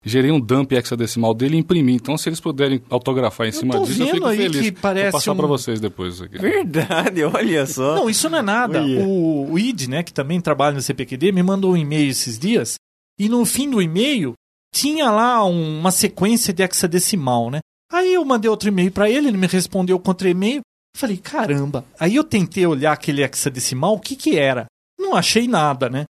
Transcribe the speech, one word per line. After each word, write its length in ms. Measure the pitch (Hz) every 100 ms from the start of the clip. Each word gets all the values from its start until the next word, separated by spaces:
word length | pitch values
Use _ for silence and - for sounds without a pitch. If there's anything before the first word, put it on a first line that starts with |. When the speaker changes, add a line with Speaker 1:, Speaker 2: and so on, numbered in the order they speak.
| 110
Speaker 1:
gerei 240 | 123 131
um 80 | 156
dump 320 | 110 131 135
hexadecimal 600 | 127 117 120 113 - 113
dele 220 | 113 135 160
e 40 |
imprimi. 340 | 160 180 131
Então, 240 | 123 127 151
se 100 | -
eles 100 | 160
puderem 420 | 170 139 139 135 -
autografar 580 | 127 135 131 120 - 110
em 20 |
Speaker 2:
Eu 40 |
Speaker 1:
cima 200 | 107 127 127
Speaker 2:
tô 100 | 381
Speaker 1:
disso, 160 | 196
eu 40 | 262
fico 100 | 339
Speaker 2:
vendo 80 | 311
aí 100 | 214
Speaker 1:
feliz. 240 | 240 156
Speaker 2:
que 100 | 220
parece 380 | 185 202 190 196
Speaker 1:
Vou 80 | 151
passar 120 | -
Speaker 2:
um 60 | 190
Speaker 1:
pra 100 | 156
vocês 320 | 139 - 113
depois 360 | 107 - 90 90
isso 80 | 87
aqui." 120 | -
Speaker 3:
Verdade, 880 | 190 403 277 156 123 165 180 185
olha 420 | 147 - 220 160 135
só. 300 | 131 131 156
Speaker 2:
Não, 140 | 247
isso 200 | 220 311
não 80 | 330
é 20 |
nada. 400 | 208 214 247 165
Speaker 3:
Olha. 180 | 147 131
Speaker 2:
O, 500 | 196 190 165 151 139
o 40 | 160
ID, 280 | 233 220 127
né, 160 | 139
que 100 | 170
também 260 | - 139 175
trabalha 340 | 165 139 143 143
no 60 |
C 120 | 127
P 120 | 131 131
Q 120 | 135
D, 140 | 175
me 100 | 190
mandou 300 | 180 196 190
um 40 | 175
e-mail 320 | 143 151 143
esses 260 | 123 131 113
dias 380 | 175 226 117 - _ _ _ _
e 80 | 202
no 140 | 240 226
fim 240 | - 285
do 120 | 240
e-mail 520 | 170 165 262 269 139 117 _ _ _
tinha 360 | - 277 311 269
lá 340 | 214 240 240 196
um, 340 | 175 156 156
uma 120 | 175
sequência 600 | 180 196 - 196 233 -
de 80 | 175
hexadecimal, 840 | 185 - 180 175 180 196 131 123 117
né? 100 | 143 - _ _
Aí 220 | 339 370
eu 120 | 370 285
mandei 240 | 240 220
outro 200 | 214 208
e-mail 220 | 190 180
pra 180 | 185 208
ele, 180 | 254 294
ele 80 | 196
me 100 | 185
respondeu 500 | 185 170 196 180 185
contra 300 | 185 185 190
e-mail. 320 | 180 202 285 - _ _ -
Falei, 220 | 262 190
"Caramba." 680 | - 302 220 143 139 139 - -
Aí 160 | 165 247
eu 80 |
tentei 420 | 302 220 175 - 175
olhar 240 | 147 151
aquele 320 | 151 - 143
hexadecimal, 680 | 135 - 147 127 - 127 160 214
o 40 |
que 160 | - 269
que 220 | 311 180
era? 280 | 139 123 113 _ _ -
Não 160 | 392 196
achei 320 | 170 220 240
nada, 420 | 214 151 131 127
né? 140 | 131 151